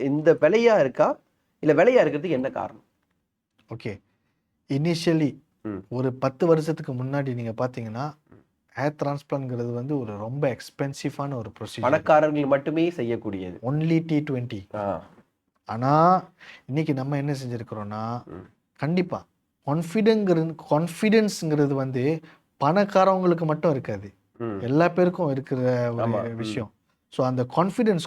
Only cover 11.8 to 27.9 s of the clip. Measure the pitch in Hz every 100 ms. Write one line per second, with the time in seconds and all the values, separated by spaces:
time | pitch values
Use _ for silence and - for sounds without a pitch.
11.8 | 123 156 - 151 151 151 139 139 147 156
12.8 | 170 170 117 113 107 98 92 87 117 151
13.8 | 160 165 160 151 151 127 123 104 98 107
14.8 | 101 82 - - _ _ _ _ - 110
15.8 | 131 151 170 185 - _ - - - 139
16.8 | 156 131 135 143 143 135 127 120 - 107
17.8 | 104 104 113 120 - 87 98 _ _ _
18.8 | 143 180 180 101 - _ _ _ - 156
19.8 | 170 220 214 220 196 165 160 156 - 147
20.8 | 170 - 220 220 214 - 165 147 143 139
21.8 | 135 127 131 160 - _ _ _ 143 185
22.8 | 202 196 190 190 180 170 160 156 170 139
23.8 | 120 104 101 - _ - 117 98 120 143
24.8 | 175 170 180 180 160 135 131 131 127 123
25.8 | 120 117 113 107 107 113 107 107 107 _
26.8 | _ _ _ - 131 127 123 - 190 185
27.8 | 220